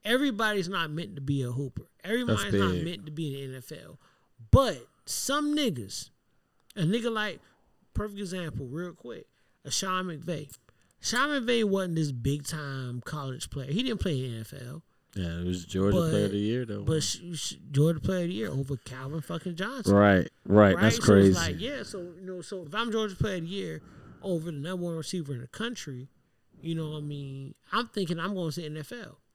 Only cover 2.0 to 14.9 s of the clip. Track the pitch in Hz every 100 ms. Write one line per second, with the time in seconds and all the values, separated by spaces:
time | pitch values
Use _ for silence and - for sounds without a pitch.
2 | 175 226 247 107 101 101 98 90 - 175
3 | 151 151 156 139 135 131 123 156 - -
4 | _ _ _ _ 113 254 262 143 117 _
5 | - - - 285 294 294 277 135 98 -
6 | - _ _ _ _ _ _ - 160 226
7 | 233 220 208 170 _ _ _ _ _ -
8 | 214 202 196 185 165 - 131 147 180 -
9 | - 95 - _ _ _ - - 190 185
10 | 185 156 156 156 147 - _ _ _ _
11 | - 240 285 285 233 240 214 190 185 160
12 | 151 127 120 147 143 160 143 135 127 123
13 | - 151 135 127 - 143 135 165 262 220
14 | 190 135 127 113 110 - 120 151 _